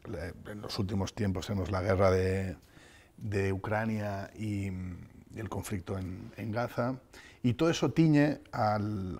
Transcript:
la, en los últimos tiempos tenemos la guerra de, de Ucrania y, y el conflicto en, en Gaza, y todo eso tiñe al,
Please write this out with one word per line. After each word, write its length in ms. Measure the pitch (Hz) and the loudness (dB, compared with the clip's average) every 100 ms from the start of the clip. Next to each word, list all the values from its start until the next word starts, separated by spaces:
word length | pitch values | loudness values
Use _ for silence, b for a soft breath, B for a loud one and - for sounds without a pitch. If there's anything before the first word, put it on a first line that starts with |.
la, 480 | - - 85 - - | -12 -8 -8 -10 -12
en 80 | 104 | -10
los 180 | - - | -6 -4
últimos 360 | 95 101 95 | -2 0 -2
tiempos 320 | - 101 92 - | -2 -2 -2 -2
tenemos 240 | 101 90 | -2 -2
la 100 | 95 | 0
guerra 300 | 95 95 95 | 2 6 6
de, 440 | 95 92 95 95 90 - B B B B - | 6 4 0 -2 -6 -14 B B B B -12
de 340 | 113 101 98 | -4 0 0
Ucrania 800 | 98 101 107 110 107 104 98 98 - | 0 -2 -2 0 -2 -2 -6 -8 -8
y, 280 | 107 101 98 | -4 -2 -2
y 720 | 92 92 85 - - - 107 | -4 -6 -10 -14 -18 -16 -10
el 100 | 104 | -8
conflicto 480 | 104 - 101 - 95 | -6 -4 -6 -4 -4
en, 340 | 92 92 113 - | -4 -8 -10 -8
en 160 | 110 | -4
Gaza, 480 | 107 120 - 123 131 - B B B | -2 -2 -2 -2 -2 -10 B B B
y 120 | 123 | 0
todo 160 | 113 165 | 4 4
eso 220 | 160 151 | 4 2
tiñe 480 | 143 160 147 147 - - | 4 6 8 6 2 -4
al, 640 | 131 107 104 107 104 92 - | 0 2 2 0 -2 -4 -4